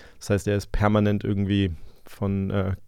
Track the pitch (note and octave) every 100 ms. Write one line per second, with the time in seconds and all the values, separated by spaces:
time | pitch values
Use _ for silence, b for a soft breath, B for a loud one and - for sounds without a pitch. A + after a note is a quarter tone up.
0 | B B - G2+ - G2+ - - G#2 G#2+
1 | G#2 G#2 - G2+ G2 G2+ G2 D#2 b b
2 | - - G2+ G2 G2 G2+ F#2+ F#2+